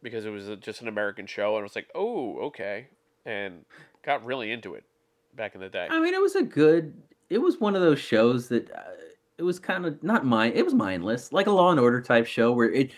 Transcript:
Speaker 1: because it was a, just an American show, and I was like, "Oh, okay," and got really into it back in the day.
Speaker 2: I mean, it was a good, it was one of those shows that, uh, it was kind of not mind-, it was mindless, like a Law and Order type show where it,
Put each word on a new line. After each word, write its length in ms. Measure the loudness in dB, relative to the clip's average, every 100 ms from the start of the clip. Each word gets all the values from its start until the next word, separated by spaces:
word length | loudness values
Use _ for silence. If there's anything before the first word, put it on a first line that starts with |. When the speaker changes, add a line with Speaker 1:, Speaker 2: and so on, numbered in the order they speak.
Speaker 1:
because 240 | -12 -10 -10
it 40 |
was 180 | -10 -12
a, 80 | -12
just 260 | -14 -12
an 60 | -8
American 400 | -4 -4 -6 -10
show, 280 | -4 -2 -2
and 40 |
I 40 |
was 120 | -4 -10
like, 140 | -10
"Oh, 440 | -6 -6 -4 -6 -6
okay," 480 | -8 -8 -10 -10 -12 _ _ _ -10
and 400 | -8 -8 -12 -20 -20 -20 _
got 220 | -6 -4
really 260 | -4 -6 -6
into 260 | -8 -10 -16
it 100 | -20 _ _ _ _ -10
back 200 | -10 -10
in 60 |
the 80 | -10
day. 180 | -8 -4
Speaker 2:
I 100 | -2
mean, 140 | 0
it 80 | 0
was 140 | 0 0
a 80 |
good, 500 | -2 4 6 4 2 -8 -20 _ -4
it 100 | 0
was 200 | 0 0
one 160 | 0 2
of 60 |
those 180 | 4 2
shows 480 | 2 4 4 2 0
that, 240 | -2 -4
uh, 100 | -10 -16 -16 -20 -20 _ -4
it 60 |
was 160 | -2 -2
kind 260 | -4 -4 -4
of 160 | -4
not 240 | -2 0 2
mind-, 300 | 2 2 2
it 100 | 2
was 80 |
mindless, 580 | 2 2 -2 -2 -4 -4
like 140 | -2 2
a 60 |
Law 180 | 6 6
and 100 | 6
Order 220 | 4 4
type 240 | 2 2 2
show 260 | 2 2
where 180 | 4 2
it, 200 | 2 -2